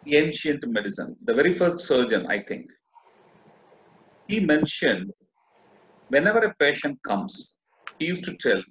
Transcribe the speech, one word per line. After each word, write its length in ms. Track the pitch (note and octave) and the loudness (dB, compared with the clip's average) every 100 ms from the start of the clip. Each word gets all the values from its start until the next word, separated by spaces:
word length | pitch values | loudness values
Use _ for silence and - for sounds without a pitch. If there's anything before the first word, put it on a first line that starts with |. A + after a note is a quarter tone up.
| - | 4
ancient 600 | D3 D#3 - D3+ C#3+ A#2+ | 2 4 -2 -4 -4 -2
medicine, 480 | G#2+ G2+ G2 - - - | -4 -4 -8 -10 -10 -2
the 80 | |
very 200 | A#2 D#3+ | 2 2
first 280 | F3 F3 F3 | 4 0 0
surgeon, 440 | - C3 B2 G#2 F2+ | 0 2 2 0 -2
I 140 | G#2 | -6
think. 240 | - G#2 - _ _ _ _ _ _ _ _ _ _ _ _ _ _ _ _ | -6 -12 -12 _ _ _ _ _ _ _ _ _ _ _ _ _ _ _ _
He 120 | A3 | -2
mentioned 720 | F3 D3+ E3 - C#3+ G2 F#2+ - _ _ _ _ _ _ _ _ _ | 2 2 2 0 0 0 -4 -16 _ _ _ _ _ _ _ _ _
whenever 320 | F#3+ G3 A3 | 2 4 4
a 160 | G#3+ - | 2 2
patient 420 | E3 C#3+ - - | 0 0 -6 -8
comes, 520 | - - - - - _ _ _ - - | -4 -4 -4 -10 -16 _ _ _ -20 -8
he 60 | D#3+ | -6
used 180 | F3+ | -4
to 120 | F3+ - | -8 -4
tell 260 | C3+ F#2+ - | 0 0 -2